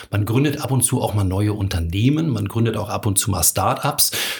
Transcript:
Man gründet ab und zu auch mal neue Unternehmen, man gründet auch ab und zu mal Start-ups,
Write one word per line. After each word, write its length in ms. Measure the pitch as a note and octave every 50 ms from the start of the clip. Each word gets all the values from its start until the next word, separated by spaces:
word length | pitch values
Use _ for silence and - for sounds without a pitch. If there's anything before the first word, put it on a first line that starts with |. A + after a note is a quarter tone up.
| - -
Man 140 | - G#2 G#2
gründet 360 | A2 A2+ C3 C#3+ D3+ D3 C#3+
ab 80 | - G#2+
und 140 | C3 B2+ -
zu 180 | - B2+ A#2+
auch 140 | G#2+ A2 G#2
mal 80 | G#2 G2
neue 300 | F#2 F#2 F#2+ G#2 G#2 G#2
Unternehmen, 760 | G#2 G2 F#2 - F2+ E2 E2 F2 G2+ A2+ C3 D3+ D#3 E3 D#3+
man 180 | A#2+ G#2 G#2
gründet 300 | G2+ - A2+ A#2 A2+ -
auch 120 | G#2+ G2+ -
ab 180 | G2 G2 -
und 100 | G#2+ G2
zu 140 | - - A2
mal 100 | F#2+ F2+
Start-ups, 680 | D#2+ - - G2+ F#2+ A2 C3+ - - C#3+ D3 - - - - - - - -